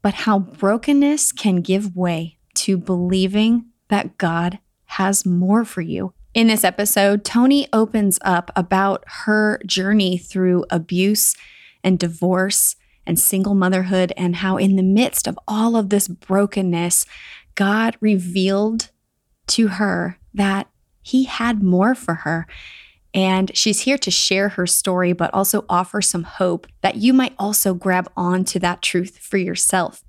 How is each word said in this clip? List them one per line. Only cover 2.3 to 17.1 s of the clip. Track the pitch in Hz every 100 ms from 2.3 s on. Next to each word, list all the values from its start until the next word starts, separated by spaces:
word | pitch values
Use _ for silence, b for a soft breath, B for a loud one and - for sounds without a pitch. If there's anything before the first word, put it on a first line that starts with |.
| _ _
to | - - 190
believing | 175 180 180 190 190 208 220 233 233 _ _
that | 202 - _
God | 175 165 175 190 _ _ _
has | - 190 202 190
more | 175 180 214 226
for | -
you. | 165 - 185 _ -
In | - 226
this | 214
episode, | 190 180 202 - 196 208
Toni | 208 240 254 285 269
opens | 220 220 220 202 185
up | - 175 175 -
about | 180 190 196 190 -
her | - - 214 214 214 175
journey | - 190 214 185 180
through | - 190 185 180 -
abuse | 175 165 180 190 208 - - B B B B
and | 185 185
divorce | 175 165 175 185 190 - - - _ _ -
and | 165
single | - 196 190
motherhood, | 196 185 185 185 190 180 -
and | 180 175
how | 190 190
in | 196 190
the |
midst | 185 196 254 - -
of | - -
all | 214 226 233
of | 202
this | 202 202
brokenness, | 175 - 196 202 202 185 170 175 - -